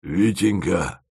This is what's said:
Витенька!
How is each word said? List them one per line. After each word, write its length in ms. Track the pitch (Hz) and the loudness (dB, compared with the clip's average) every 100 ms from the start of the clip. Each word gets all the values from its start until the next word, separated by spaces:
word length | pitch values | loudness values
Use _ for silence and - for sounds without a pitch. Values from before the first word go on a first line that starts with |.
Витенька! 1000 | 71 78 110 98 107 101 87 87 73 - _ | -4 0 2 2 0 0 0 -2 -2 -8 _